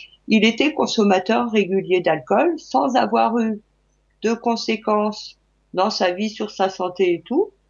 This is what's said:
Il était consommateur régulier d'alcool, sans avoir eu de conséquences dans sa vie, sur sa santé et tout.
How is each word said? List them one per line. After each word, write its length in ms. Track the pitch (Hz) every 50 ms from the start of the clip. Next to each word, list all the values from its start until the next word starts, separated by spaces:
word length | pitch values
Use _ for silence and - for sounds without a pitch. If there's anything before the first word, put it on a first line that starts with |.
| - - _ _ - -
Il 160 | 214 214 202
était 300 | 226 226 - 277 294 285
consommateur 800 | - 247 - - 226 208 202 190 185 185 - 220 240 240 233
régulier 500 | 214 214 196 175 190 190 175 160 180 180
d'alcool, 520 | 175 180 156 156 - - 202 220 294 349 330 -
sans 380 | - - - 262 285 269 233
avoir 420 | - 226 208 214 226 226 226 220 240
eu 220 | 226 220 214 202 _ _ _ _ _ _ _ _ _ _ _ _ -
de 100 | 220 233
conséquences 1040 | 226 - 233 233 220 - - 226 220 - - 214 208 208 214 208 - - - - _ _ _ _ _ _ _ -
dans 160 | 180 185 214
sa 200 | 202 - 202 180
vie, 180 | 180 185 214 214
sur 200 | 214 - 214 208
sa 200 | - - 190 190
santé 440 | - - 185 180 180 - 190 180 170
et 80 | 170
tout. 300 | - - 240 320 440 - _ _ _ -